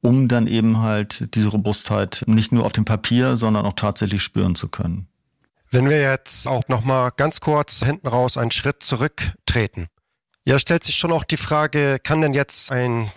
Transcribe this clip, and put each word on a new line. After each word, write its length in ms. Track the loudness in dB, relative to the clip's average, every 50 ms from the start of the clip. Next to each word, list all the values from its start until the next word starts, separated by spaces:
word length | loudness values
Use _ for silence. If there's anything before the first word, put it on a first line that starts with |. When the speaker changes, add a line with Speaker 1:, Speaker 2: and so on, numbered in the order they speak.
Speaker 1:
um 260 | 4 4 4 4 4
dann 180 | 4 2 2 2
eben 360 | 2 2 2 2 4 2 2
halt 520 | 2 0 0 -2 -2 -4 -6 -8 -8 -4 0
diese 140 | 0 0
Robustheit 680 | 2 2 0 0 0 -2 -4 -4 -2 0 0 0 -2 -4 -6 -2
nicht 260 | 0 2 2 2 2
nur 140 | 0 0 0
auf 60 | 0
dem 120 | 0 -2 0
Papier, 540 | 0 0 -2 0 0 0 2 2 2 0
sondern 300 | 0 0 0 0 0 0
auch 60 | -2 -4
tatsächlich 500 | -2 -2 -2 -2 -2 -2 -2 -2 -2 -4
spüren 320 | -2 _ 0 0 0 0
zu 140 | -2 -6 -8
können. 360 | -8 -6 -6 -4 -6 -6 -10 _ _ _ _ _ _ _ _ _ _ _ _ _
Speaker 2:
Wenn 180 | 0 2 2
wir 140 | 4 2 2
jetzt 460 | 2 2 0 -2 _ -2 -2 0 0
auch 160 | 0 -2 -2 -2
noch 160 | -2 -2 -2 0
mal 280 | 0 0 0 0 -2 0
ganz 260 | 0 0 0 0 -2
kurz 440 | 0 0 0 0 0 0 -2 0 0
hinten 220 | 0 -2 -2 -4
raus 300 | -2 0 0 0 0 0
einen 120 | -2 -2 0
Schritt 320 | 0 0 0 -2 -4 _
zurücktreten. 1040 | -2 -2 0 0 -2 -4 _ -4 -6 -6 -6 -6 _ -2 0 0 0 0 _ -10 -12 -12 _ _ _ _ _ _ _ _ _ _ _
Ja, 140 | 2 2
stellt 260 | 2 2 2 0 0 0
sich 120 | 0 0
schon 160 | 0 0 0
auch 120 | 0 -2 -2
die 140 | _ -4
Frage, 600 | -4 -2 0 0 0 0 0 0 0 0 0 0 -2
kann 200 | _ -2 0 2
denn 120 | 2 2 0
jetzt 380 | 0 0 0 0 0 0 0
ein, 400 | 0 0 0 0 0 -2 -2 -6 -4